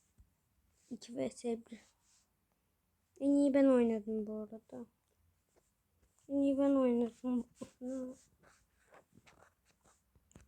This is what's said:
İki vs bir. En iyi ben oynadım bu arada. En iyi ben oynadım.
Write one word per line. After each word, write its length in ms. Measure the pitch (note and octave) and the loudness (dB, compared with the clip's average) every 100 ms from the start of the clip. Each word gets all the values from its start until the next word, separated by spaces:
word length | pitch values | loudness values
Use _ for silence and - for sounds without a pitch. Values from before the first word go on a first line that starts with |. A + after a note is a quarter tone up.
| _ _ _ _ _ _ _ _ _ | _ _ _ _ _ _ _ _ _
İki 280 | A#3+ - B3 | -16 -12 -8
vs 260 | C4 - A#3+ | -8 -6 -8
bir. 400 | A#3 - A3 _ _ _ _ _ _ _ _ _ _ _ _ _ _ | -8 -10 -20 _ _ _ _ _ _ _ _ _ _ _ _ _ _
En 120 | C#4 | 2
iyi 220 | C#4+ C#4+ | 4 4
ben 120 | C#4 C4+ | 4 4
oynadım 600 | B3+ A#3 A3 G#3 A3 G#3 | 4 2 -2 -4 -6 -6
bu 60 | |
arada. 520 | G#3+ G#3+ A3 _ B3+ A#3 _ _ _ _ _ _ _ _ _ _ _ _ _ - | -10 -12 -16 _ -18 -18 _ _ _ _ _ _ _ _ _ _ _ _ _ -4
En 80 | C#4 | 0
iyi 200 | C#4 C4+ | 2 2
ben 180 | C#4 C4+ | 2 4
oynadım. 720 | B3+ A#3+ A#3 - B3+ B3 - _ - _ B3+ C4 B3+ C4 _ _ _ _ _ _ _ - _ _ _ _ _ _ _ _ _ _ _ _ _ - | 2 2 -2 -4 -4 -2 -4 _ -20 _ -10 -8 -10 -14 _ _ _ _ _ _ _ -20 _ _ _ _ _ _ _ _ _ _ _ _ _ -20